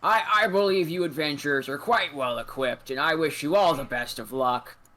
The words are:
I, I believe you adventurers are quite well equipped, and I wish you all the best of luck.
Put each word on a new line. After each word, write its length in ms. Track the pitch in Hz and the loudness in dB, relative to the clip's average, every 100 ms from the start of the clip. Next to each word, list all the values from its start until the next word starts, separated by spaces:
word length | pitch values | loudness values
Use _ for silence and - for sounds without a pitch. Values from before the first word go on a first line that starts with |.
I, 200 | 165 220 202 208 | 4 2 4 2
I 40 | 214 | 4
believe 400 | 190 202 190 165 | 4 4 2 0
you 160 | 175 | 0
adventurers 640 | 175 143 156 143 147 139 131 | -2 0 -2 -2 0 0 0
are 100 | 139 | -6
quite 360 | - 233 185 | 0 0 0
well 240 | 143 127 120 | -4 -4 -2
equipped, 520 | 113 - 131 117 - | -6 -4 -2 -2 -6
and 100 | 131 | -2
I 140 | 151 | 0
wish 280 | 160 156 143 | 2 0 -2
you 140 | 147 190 | 0 4
all 180 | 190 | 4
the 100 | 147 | 2
best 340 | 131 123 120 - | -2 -6 -6 -8
of 140 | 110 | -8
luck. 440 | 127 127 123 120 - _ | -2 0 0 -4 -20 _